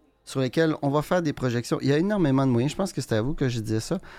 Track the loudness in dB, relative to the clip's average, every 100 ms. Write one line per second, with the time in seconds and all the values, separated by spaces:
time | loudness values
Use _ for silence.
0 | _ _ -8 -2 0 2 2 2 0 0
1 | 2 0 0 -2 -2 -2 -2 -2 2 2
2 | 2 2 2 4 4 2 0 -2 -4 -4
3 | -2 -2 0 -2 -2 -2 -2 -4 -2 -6
4 | -6